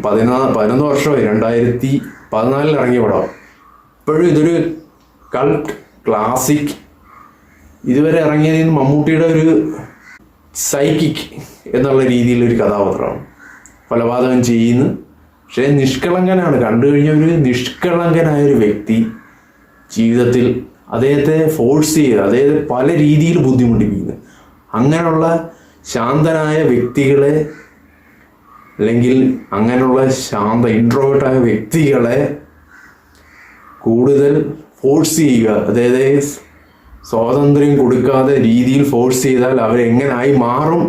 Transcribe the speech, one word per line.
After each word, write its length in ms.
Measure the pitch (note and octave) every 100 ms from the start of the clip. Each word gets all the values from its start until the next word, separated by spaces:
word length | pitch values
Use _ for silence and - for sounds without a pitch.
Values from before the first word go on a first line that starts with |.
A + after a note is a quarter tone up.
പതിനാ-, 480 | G#2 G#2+ A#2 B2+ C3+
പതിനൊന്ന് 320 | G#2+ G#2+ B2+
വർഷമായി, 380 | D3 C#3 D3+ C3+
രണ്ടായിരത്തി 680 | A2 A2 A2+ A#2 B2 A#2+ C3+ C#3 - - -
പതിനാലിൽ 440 | A2 A#2+ C#3 D3+ D3
ഇറങ്ങിയ 240 | B2 B2
പടം. 220 | G#2+ F#2+ - - - _ _ _ _ _
ഇപ്പോഴും 300 | - D#3 F3
ഇതൊരു 280 | D3+ E3+ E3 - - - _ _ _ -
കൾട്ട് 400 | - C#3+ D3 - - - _
ക്ലാസിക് 720 | - G#2+ A2+ B2+ - D3+ D3 - - _ - - - _ _ _ - _
ഇതുവരെ 340 | - C3 D#3 E3
ഇറങ്ങിയതിൽ 400 | D3+ D3+ D#3 D#3+
നിന്ന് 140 | D#3+ D3+
മമ്മൂട്ടിയുടെ 500 | C3+ D3 D3 D#3+ E3
ഒരു 240 | D#3+ D#3+ D3+ - - - - - - _ _ _
സൈക്കിക് 720 | - - C#3 C#3+ D#3 D#3 - - - - - -
എന്നുള്ള 340 | B2 C3+ C3+
രീതിയിലൊരു 520 | B2+ B2 A#2+ A#2+ A#2 A#2
കഥാപാത്രമാണ്. 600 | G2+ G#2 G2 - - - - - - - - _ -
കൊലപാതകം 540 | A#2+ A#2 B2 B2+ B2+
ചെയ്യുന്നു, 440 | A#2+ A#2 A#2 B2 C#3 - - _ _ _
പക്ഷേ 260 | _ - C#3
നിഷ്കളങ്കനാണ്. 840 | C#3+ C3 B2+ F3 F3+ F#3 F#3 E3 B2+
കണ്ടു 220 | A2 A#2 C#3
കഴിഞ്ഞ 240 | C#3+ D3+ D#3
ഒരു 200 | D#3+ D#3+
നിഷ്കളങ്കനായ 1000 | C3 B2 - - F3+ F3 E3+ E3 D#3+ D3
ഒരു 120 | C#3+ B2
വ്യക്തി 400 | G#2 G2+ - A2+ A2 - - _ _ _ _ _ _
ജീവിതത്തിൽ 560 | - A2+ A#2+ A#2+ B2 A#2+ - - - -
അദ്ദേഹത്തെ 480 | A#2 C3 C#3+ C#3+ D#3 D#3
ഫോഴ്സ് 440 | D#3 A#2+ D3+ D3+
ചെയ്ത്, 260 | D#3+ C#3 G#2+
അദ്ദേഹത്തെ 380 | G2 A#2+ C#3+ D3+ -
പല 200 | B2 C#3+ E3
രീതിയിൽ 420 | D3+ D3+ E3 E3+
ബുദ്ധിമുട്ടിപ്പിക്കുന്നു. 720 | C3 B2 A#2+ G#2+ F#2 F#2 - - - - - _ _
അങ്ങനെയുള്ള 560 | A2 C3+ D#3+ E3+ D#3 E3 E3 E3 - - _
ശാന്തനായ 720 | - B2 A#2 D3 D#3+ D#3+ D#3 D#3
വ്യക്തികളെ, 720 | C#3+ A#2+ A#2+ C#3+ C3+ C#3 C#3 D#3 D3+ - - _ _ _ _ _ _ _ _ - - -
അല്ലെങ്കിൽ 400 | G#2+ A#2+ B2 C3 - - -
അങ്ങനെയുള്ള 480 | G2 A#2 B2+ C3 C3 C3 B2+
ശാന്ത 480 | - G#2+ G#2 A#2 A#2+
ഇൻട്രോവേർട്ടായ 640 | A2 A#2 C3 C#3 C#3 C3+ C3
വ്യക്തികളെ 800 | A#2 G#2+ - E3 C#3+ C3 A#2 C3+ - - - _ _ - - _ _ _ _ - - - - -
കൂടുതൽ 560 | A#2+ A#2 C3+ C#3 C#3+ D3+ - - -
ഫോഴ്സ് 420 | _ C3+ D#3 - -
ചെയ്യുക, 400 | D3 A#2 A2 G2 -
അതായത് 360 | A2+ A#2+ B2+ C3+ C#3+ C#3+ - - - _ _ _ -
സ്വാതന്ത്ര്യം 720 | - A2+ A#2 C3+ C#3+ C#3+ D3 C#3
കൊടുക്കാതെ 560 | B2 C3 B2+ C3 C3 C3+
രീതിയിൽ 400 | A2+ A#2+ B2 C#3
ഫോഴ്സ് 360 | C#3 A#2+ B2+ B2+
ചെയ്താൽ 340 | C#3 B2+ B2+ C3
അവരെങ്ങനായി 720 | A2+ A#2+ A#2 B2 C#3 B2 C3+ C3+
മാറും 460 | A#2+ B2+ D#3 E3+